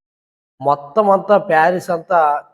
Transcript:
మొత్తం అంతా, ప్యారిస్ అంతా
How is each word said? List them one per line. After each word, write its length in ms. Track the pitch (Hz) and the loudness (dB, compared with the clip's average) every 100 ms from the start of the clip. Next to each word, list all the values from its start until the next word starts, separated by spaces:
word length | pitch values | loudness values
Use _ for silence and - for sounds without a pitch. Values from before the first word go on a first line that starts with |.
| _ _ _ _ _ _ | _ _ _ _ _ _
మొత్తం 500 | 139 143 - - 208 | -4 -4 -2 0 2
అంతా, 280 | 196 190 202 | 0 2 0
ప్యారిస్ 520 | 202 160 165 180 - | 2 2 2 0 -4
అంతా 540 | 170 165 180 151 147 - | -8 -2 0 0 -2 -8